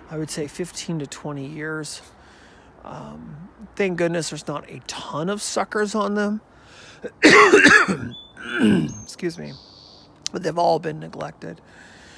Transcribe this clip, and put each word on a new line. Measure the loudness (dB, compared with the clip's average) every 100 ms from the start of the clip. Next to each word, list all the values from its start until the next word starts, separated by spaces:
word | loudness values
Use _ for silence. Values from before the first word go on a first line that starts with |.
| -10
I | -8
would | -6
say | -6 -8
fifteen | -8 -10 -8 -6 -6
to | -6
twenty | -10 -10 -8 -10
years. | -8 -6 -6 -8 -12 -16 -20 -20 -20 -20 -20 -20 -20
Um, | -16 -14 -14 -16 -16 -16 -18 -20 -12 -2
thank | -2 2
goodness | 0 0 -4
there's | -8 -8
not | -8 -10
a | -16 -12
ton | -12 -8 -6 -4
of | -4
suckers | -4 -4 -2 -2 -2
on | 0 0
them. | 0 0 -2 -8 -20 -20 -20 -20 -16 -14 4
<coughs> | 6 8 10 10 10 8 6 -2 -6 -12 -20 -16 -8 2 4 4 2 -6
Excuse | -14 -8 -8 -8
me. | -12 -14 -18 -20 -20 -20 -20 -10 -8
But | -4
they've | -4 0
all | 2 2
been | -2 -8
neglected. | -10 -10 -10 -10 -14 -16 -20 -20 -20 -20 -20